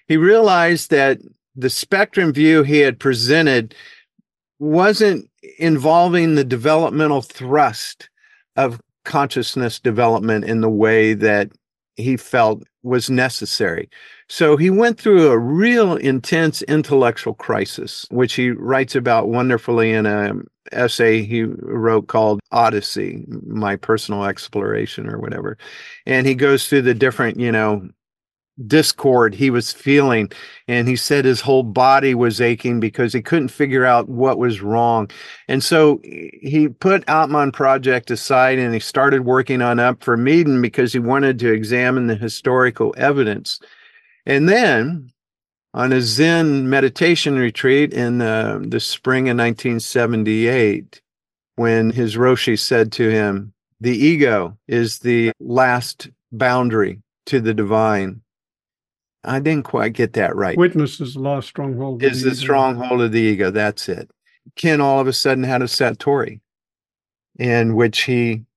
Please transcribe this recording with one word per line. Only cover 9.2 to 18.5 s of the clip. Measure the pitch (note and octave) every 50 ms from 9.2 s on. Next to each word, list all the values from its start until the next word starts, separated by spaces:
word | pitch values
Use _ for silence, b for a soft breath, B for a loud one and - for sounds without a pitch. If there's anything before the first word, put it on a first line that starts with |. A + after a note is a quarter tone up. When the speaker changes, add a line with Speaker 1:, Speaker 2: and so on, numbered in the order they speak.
| C#3 C3 - C3 A2+ - - C3 B2 A2+ - -
Speaker 1:
development | - B2 G#2+ A#2 A#2+ A2+ A2+ G2 G#2+ A2+ G#2+ G#2+ G2+
in | - A2+ A2+
the | A2 A2
way | G#2+ G#2 A2 A2 A2+ A2 A2 A2 A2
that | G#2 G#2+ G#2+ G#2 G#2 G2 G2+ - _ _ _ _ _ _ _ _
he | - A#2+ C3+ B2+
felt | A#2+ - - - B2 A2+ A2 G#2+ G#2+ - _ _ _ -
was | B2 B2+ B2 - -
necessary. | C3 B2+ B2+ B2+ - - G#2+ - - - A2 F2 E2 - - B B B B B B B B B
So | - - E3+ D3+ D3+
he | C#3+ E3+ F#3
went | F#3+ G3+ A#3 A#3 A3+ -
through | - A3 G3+ F3+ D#3+ C#3+
a | A#2+
real | A2+ A#2+ B2+ D3+ F3 G#3 A#3+ A#3+ A#3 G#3+ F#3 D#3+
intense | - - C#3 C3 B2+ A#2+ - F3+ E3 E3 D#3 - - -
intellectual | - D3+ D#3 C#3+ - D3 C3+ B2 A#2 A2+ - - A2+ G#2
crisis, | - - - A2+ G#2 G2 - - - - - - - - -
which | A#2 A#2+ B2+ A#2+ -
he | B2+ B2 B2